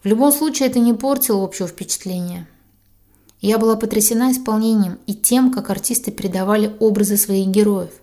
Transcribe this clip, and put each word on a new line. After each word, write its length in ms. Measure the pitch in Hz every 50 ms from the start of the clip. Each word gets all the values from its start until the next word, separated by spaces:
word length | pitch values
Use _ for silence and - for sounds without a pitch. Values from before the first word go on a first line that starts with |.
| _
В 40 | 202
любом 240 | 214 226 269 294 277
случае, 360 | 285 311 311 - - 269 254
это 100 | 262 254
не 140 | 233 240 233
портило 500 | 214 262 269 277 269 277 - 220 196 196
общего 240 | 190 - - 190 170
впечатления. 760 | 165 - - - - - - 190 185 180 175 175 175 180 170 - _ _ _ _ _ _ _ _ _ _ _ _ _ _ _ _ _ _
Я 180 | - 196 214 226
была 200 | 220 226 220 214
потрясена 540 | 233 214 - 214 208 - 240 226 247 262
исполнением 680 | 254 254 - - 220 214 220 220 226 214 196 180 175 - - -
и 60 | 202
тем, 380 | - - - 240 254 262 254
как 180 | 254 - - -
артисты 420 | 196 190 - - 240 214 - -
передавали 640 | 214 - - 196 175 185 190 190 208 214 208 214 214 -
образы 360 | 226 220 208 202 208 196 208 202
своих 300 | - - 196 196 190 190
героев. 440 | 190 208 214 208 202 190 180 165 - -